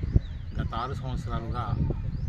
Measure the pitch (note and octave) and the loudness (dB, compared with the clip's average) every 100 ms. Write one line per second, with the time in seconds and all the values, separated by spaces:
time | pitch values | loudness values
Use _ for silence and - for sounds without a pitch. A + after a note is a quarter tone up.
0 | - - - - - D#3+ D3+ A#2 B2+ C#3 | 6 4 4 -2 -4 -2 -2 -2 -2 -2
1 | C3 A#2+ A#2 A#2 A2+ A#2+ A2 - - - | -2 -2 -2 -2 -2 -2 0 2 2 2
2 | - - | -2 -2